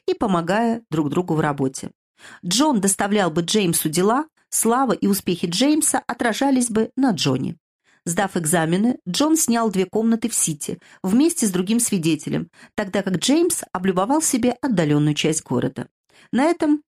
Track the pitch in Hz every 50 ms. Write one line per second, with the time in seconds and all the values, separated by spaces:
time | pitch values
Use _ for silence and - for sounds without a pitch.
0 | - 381 370 - 277 208 185 170 165 165 196 220 233 226 226 233 - - 151 160
1 | 147 139 147 180 180 180 160 156 156 151 143 143 135 131 - - - - - _
2 | _ _ _ _ - - - - - 175 180 233 302 311 262 196 180 202 - -
3 | 202 202 208 208 190 165 156 175 170 170 220 214 196 170 165 - - 160 151 175
4 | 185 208 240 277 320 - _ _ _ - - - - 226 233 262 269 233 180 -
5 | - 196 202 - - - 175 - - 170 170 196 254 294 302 311 - - - -
6 | - - 240 - 254 233 214 - 269 277 269 254 240 233 208 220 226 - - 254
7 | 269 254 185 - - 143 131 131 135 - 170 - _ _ _ _ _ _ _ _
8 | - 175 170 214 196 196 - 185 160 147 180 170 160 160 170 190 220 247 - -
9 | - 180 170 - 285 311 320 311 - - 233 233 226 220 185 190 185 - - 208
10 | 226 226 226 226 - 233 - - - 170 151 - - - - - _ - - _
11 | - 185 208 254 302 339 339 - 233 202 180 180 180 196 226 233 - - 202 185
12 | 151 165 156 151 - 143 147 156 165 - _ - - - - - 208 190 - 202
13 | 196 196 185 160 - 247 285 339 339 339 - - - - - 180 180 190 175 185
14 | 190 233 285 320 311 - - 226 233 247 - - - 269 214 175 160 147 147 147
15 | 147 151 147 - - 156 156 - - - 131 123 123 135 - - - - _ _
16 | _ _ _ - - - - 233 285 339 339 - 320 302 302 294 -